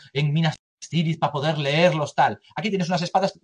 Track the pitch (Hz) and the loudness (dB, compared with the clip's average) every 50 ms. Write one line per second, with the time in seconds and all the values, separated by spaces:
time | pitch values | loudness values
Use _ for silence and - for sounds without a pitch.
0 | - - - - 151 147 143 165 165 151 - - _ _ _ _ - - - 170 | -14 -8 -4 -2 0 0 2 2 0 0 -2 -4 _ _ _ _ -10 -4 -2 0
1 | 160 160 156 - 156 147 147 143 147 160 160 151 147 139 147 165 175 180 151 156 | 0 0 0 0 -2 -2 -2 -2 -2 -2 -2 -2 -2 0 2 4 4 4 2 2
2 | 143 - - - 147 123 104 - _ _ - 180 165 220 196 180 175 160 185 160 | -2 -2 0 2 2 2 0 -4 _ _ -8 -6 -4 -2 -2 -2 -2 -2 -2 -2
3 | 180 170 - 190 196 190 - - | -2 0 0 0 0 0 -2 -6